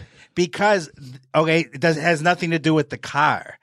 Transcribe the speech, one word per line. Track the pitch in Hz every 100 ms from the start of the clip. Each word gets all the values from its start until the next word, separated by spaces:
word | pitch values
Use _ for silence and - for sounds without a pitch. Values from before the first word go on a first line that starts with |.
| - _ - -
Because, | 175 - 202 202 151 - 131 127 _ 156
okay, | 160 165
it | 160 139
does, | 170 156
it |
has | 165 160
nothing | 170 175 175
to | 165
do | 156
with | 156 147
the | 123
car, | - 143 151 110 - -